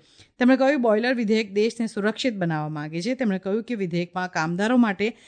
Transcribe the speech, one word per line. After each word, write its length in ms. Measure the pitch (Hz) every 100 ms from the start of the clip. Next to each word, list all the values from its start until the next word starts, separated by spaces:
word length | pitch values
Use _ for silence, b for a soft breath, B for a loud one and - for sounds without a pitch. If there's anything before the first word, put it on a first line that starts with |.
| b b b b
તેમણે 180 | 247 262
કહ્યું, 240 | 262 294
બોયલર 320 | 240 214 240
વિધેયક 400 | 254 214 220 220
દેશને 340 | 196 220 - 226
સુરક્ષિત 460 | - 202 220 262
બનાવવા 360 | 208 170 156 151
માંગે 320 | 156 151 160
છે. 140 | 196 254
તેમણે 240 | 240 190
કહ્યું 240 | 196 208
કે 120 | 226 240
વિધેયકમાં 560 | 190 170 175 185 180
કામદારો 460 | 180 160 175 214 254
માટે 400 | 233 190 208 -